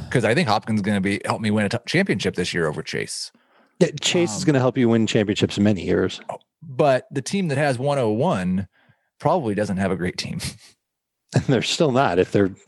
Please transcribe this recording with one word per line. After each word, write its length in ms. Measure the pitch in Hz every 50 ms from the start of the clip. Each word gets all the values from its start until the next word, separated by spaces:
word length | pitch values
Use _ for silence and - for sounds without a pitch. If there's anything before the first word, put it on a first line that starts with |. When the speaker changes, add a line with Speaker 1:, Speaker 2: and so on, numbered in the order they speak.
| - -
Speaker 1:
'cause 120 | - 123 104
I 100 | 101 90
think 120 | 170 175 110
Hopkins 300 | 104 110 - 110 110 107
is 20 | 95
gonna 160 | 107 104 98
be, 200 | 95 101 101 - -
help 160 | - 117 -
me 80 | 113 104
win 160 | 104 107 104
a 40 | 98
t-, 80 | - - -
championship 480 | - - 175 196 196 156 95 - 92 -
this 180 | - 87 - -
year 140 | 87 80
over 160 | 76 76 78 -
Chase. 480 | - - 53 53 - - - - - _ _ _ _ _ _ _ _ _ -
Speaker 2:
Yeah, 100 | 175 151 147 143
Chase 340 | - - - 175 170 170 208
is 80 | - -
Speaker 1:
Um, 40 |
Speaker 2:
gonna 120 | 160 143 131
help 180 | 123 127 -
you 120 | 135 123 113
win 180 | 113 113 110
championships 500 | - - 113 104 101 98 - - - -
in 60 | 107 101
many 200 | 107 107 87 85
years. 360 | 90 92 95 92 92 - - - - - - _ _ _ _
Speaker 1:
But 460 | - 165 131 123 156 143 131 127 - -
the 100 | - 135
team 260 | - - 196 202 185
that 100 | 156 135
has 220 | 139 151 143 127 117
one 180 | 131 143 143 139
oh 100 | 120 110
one 560 | 107 113 147 185 143 95 90 90 92 98 101 - _ _ _ _ _ _ _ _ _ -
probably 360 | - 143 170 185 131 110 101
doesn't 220 | 85 90 95 95
have 140 | 92 98 92
a 40 | 95
great 200 | 85 90 87 -
team. 220 | - - - - - -
<laughs> 40 | - - - - - _ _ _ _ _ _ _ _ _ _ _ - -
Speaker 2:
And 80 | 139 -
they're 180 | - 135 107 -
still 280 | - - - 170 143
not 280 | 120 131 139 101 87 90
if 120 | 92 -
they're 200 | - 104 98 92 98 - _